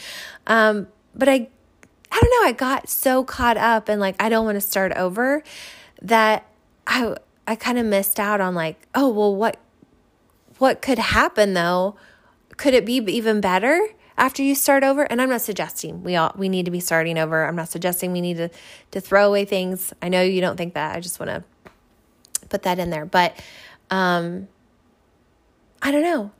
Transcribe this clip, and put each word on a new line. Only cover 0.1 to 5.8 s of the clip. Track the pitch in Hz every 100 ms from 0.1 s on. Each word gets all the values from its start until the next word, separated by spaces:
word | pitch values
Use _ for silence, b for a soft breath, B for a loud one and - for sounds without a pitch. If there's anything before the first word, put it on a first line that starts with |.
| B B B -
Um, | 226 220 208 - _ _
but | - 269
I, | 269 233 _ _ _ _ _ -
I | 440
don't | 466 494
know, | 359
I |
got | 233 262 269 -
so | - 269 262
caught | 262 - 240 233
up | 226 226 214
in, | 208
like, | 196 190
"I | 214
don't | 226 220
wanna | 202
start | - 196 190
over," | - 185 196 254 294 B B B B